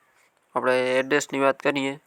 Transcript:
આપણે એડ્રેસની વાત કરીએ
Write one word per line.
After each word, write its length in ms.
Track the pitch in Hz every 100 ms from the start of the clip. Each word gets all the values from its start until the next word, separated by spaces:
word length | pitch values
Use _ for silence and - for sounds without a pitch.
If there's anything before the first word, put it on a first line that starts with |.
| _ _ _ _ _
આપણે 440 | 123 123 127 127 131
એડ્રેસની 420 | 135 143 - 135
વાત 180 | 135 131
કરીએ 420 | 147 143 135 139